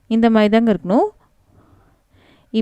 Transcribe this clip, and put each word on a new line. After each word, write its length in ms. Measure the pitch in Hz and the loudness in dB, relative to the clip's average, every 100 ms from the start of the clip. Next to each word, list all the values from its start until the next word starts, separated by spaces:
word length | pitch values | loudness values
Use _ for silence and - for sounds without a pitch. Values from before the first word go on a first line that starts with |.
| - 226 | -6 -2
இந்த 120 | 233 220 | 0 2
மாதிரி 160 | 208 220 | 2 0
தாங்க 180 | 233 185 | 0 -2
இருக்கணும். 320 | 170 226 427 - _ _ _ _ _ _ _ _ _ _ _ _ _ 220 | -2 -2 -2 -6 _ _ _ _ _ _ _ _ _ _ _ _ _ -8